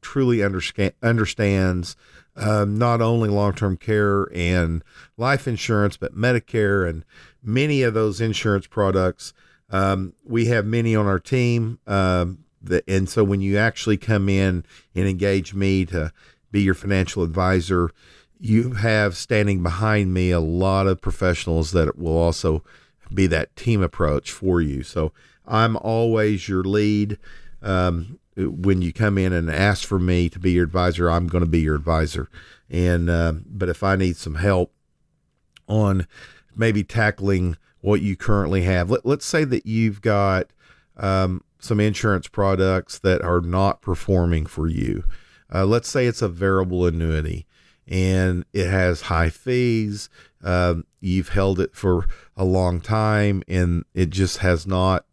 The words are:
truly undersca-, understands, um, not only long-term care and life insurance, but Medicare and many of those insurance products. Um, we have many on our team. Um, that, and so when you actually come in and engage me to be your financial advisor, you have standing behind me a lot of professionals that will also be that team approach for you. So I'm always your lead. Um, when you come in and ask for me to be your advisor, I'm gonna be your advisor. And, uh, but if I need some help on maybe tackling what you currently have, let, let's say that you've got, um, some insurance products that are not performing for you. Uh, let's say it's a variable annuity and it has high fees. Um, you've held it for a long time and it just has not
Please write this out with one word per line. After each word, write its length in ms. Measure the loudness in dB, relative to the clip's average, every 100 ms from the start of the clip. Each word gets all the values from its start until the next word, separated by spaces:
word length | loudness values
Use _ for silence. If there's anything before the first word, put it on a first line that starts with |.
truly 380 | -6 -2 2 2
undersca-, 540 | 0 -2 -6 -2 -4 0
understands, 920 | 0 0 0 0 0 2 2 0 -4 -12 _ -20 _ -6
um, 420 | -2 0 0 2
not 220 | 2 2
only 280 | 2 2 2
long-term 480 | 2 0 0 -2 -2
care 520 | -2 0 2 0 -2
and 520 | -4 0 0 0 -4 -8 -20 -20 -6
life 320 | -2 -2 -2
insurance, 480 | -6 -2 0 0 -2
but 200 | -10 -2
Medicare 720 | 0 0 -2 -2 0 2 0
and 160 | -4 -12 -20 -20 _
many 400 | -4 0 0 2
of 120 | 0
those 260 | 0 -2 -2
insurance 480 | -4 -2 0 0 -2
products. 640 | -2 2 2 0 -2 -14 -20 _ _ _
Um, 440 | -2 0 0 -4 -10
we 220 | -4 0 2
have 180 | 2
many 300 | 0 0 2
on 120 | 2 2
our 120 | 0
team. 600 | 0 0 2 0 -2 -6 -4
Um, 580 | 0 2 2 0 -6 _ _
that, 220 | -2 -2 0
and 220 | -2 -2
so 160 | 0
when 160 | 2 2
you 180 | 0 0
actually 380 | 0 -2 -2 -2
come 320 | 0 0 2
in 360 | 2 2 0 -6 -18 _
and 140 | -2 -2
engage 440 | 0 0 0 -2
me 320 | -2 0 2 0
to 260 | -2 -4 -8 -20 _ _
be 80 | 0
your 140 | 2
financial 500 | 0 0 0 0 -2
advisor, 680 | -2 0 0 0 2 0 0 -4 -20 -20 _ _
you 360 | 2 2 2
have 420 | -2 0 2 0 -2
standing 480 | -2 0 2 0
behind 500 | -2 -2 0 2 0
me 160 | 0 2
a 100 | 2
lot 460 | 0 0 0 2 2
of 140 | 0
professionals 720 | -2 -2 0 0 0 0 0
that 260 | 2 0 0
will 180 | -2 2
also 460 | 2 0 0 -2 -4 -20 _ _ -10
be 140 | 0 2
that 300 | 2 -2 -6
team 260 | -2 0
approach 480 | 0 0 0 0 -4
for 300 | -6 0 2
you. 240 | 0 -2
So 280 | -6 -4 -4 -6 _ _ -4
I'm 300 | 0 2 0
always 680 | -2 0 2 2 2 0 -2
your 140 | -2
lead. 560 | 0 0 2 0 -2 -6 -12 -20 -18 -12
Um, 560 | -2 0 2 0 -6 -14 _ -6
when 460 | -4 -2 0 0
you 100 | -2
come 260 | -2 0 2
in 140 | 0
and 180 | 0 -2
ask 380 | 0 0 0 -2
for 100 | -2
me 300 | 2 2 0
to 100 | -2
be 140 | 0
your 120 | 0
advisor, 460 | 0 0 -2 0 0
I'm 160 | 0 0
gonna 200 | 0 0
be 140 | 2
your 140 | 0
advisor. 540 | -2 0 -2 -2 -4 -10 -14 -20 -20 _
And, 420 | -2 0 2 2
uh, 220 | 2 0 -2 -8
but 220 | -6 -4
if 140 | -2
I 140 | 0 0
need 200 | 0 -2
some 200 | -8 -2
help 360 | 0 2 0 _ _ _ _ _ _ _ _ -20 -2
on 400 | 2 2 2 -2 -10 -20 -20 _
maybe 300 | -2 0 0
tackling 720 | -2 0 0 0 0 2 0 -4 _ _
what 220 | 0 0
you 140 | 0 -4
currently 460 | 2 2 4 2
have, 280 | 2 2 2
let, 140 | 0
let's 220 | 0 -2 0
say 180 | -2
that 220 | 0 -2 -2
you've 360 | 0 0 0
got, 500 | 0 2 2 0 -2 _ _ _ _ -6
um, 440 | -2 0 0 -4 _ _
some 160 | -4 0
insurance 480 | 2 0 0 0 -2
products 720 | -2 0 2 2 0 -4 -4
that 200 | 0 0
are 220 | 2 0
not 400 | 0 0 0 -2
performing 640 | -4 -4 0 2 4 0 -2
for 200 | -4 -4
you. 380 | -2 -4 -2 -2 -4 -12 _ _
Uh, 120 | -2 0
let's 240 | 0 0
say 160 | 0 0
it's 160 | 0
a 60 | -4
variable 580 | -2 0 0 0 0 0
annuity 600 | 0 -2 -2 -4 -8 -12 _ _ _ -6
and 600 | -2 0 2 0 -2 -4
it 120 | -4 -2
has 360 | 2 0 0
high 260 | -2 0 0
fees. 800 | -2 -4 0 2 0 -2 -6 -12 _ -20 _
Um, 440 | -2 0 2 0 -6 _
you've 280 | -2 -2 0
held 300 | 0 2 0
it 140 | -2
for 320 | -2 0 2 0 -4 -12
a 120 | -4 0
long 340 | 2 2 0
time 640 | -2 0 2 2 2 0 -2
and 380 | 0 2 0 -4
it 160 | -2 -2
just 300 | 2 -2 0
has 280 | 0 0 0
not 380 | -2 0 0 -4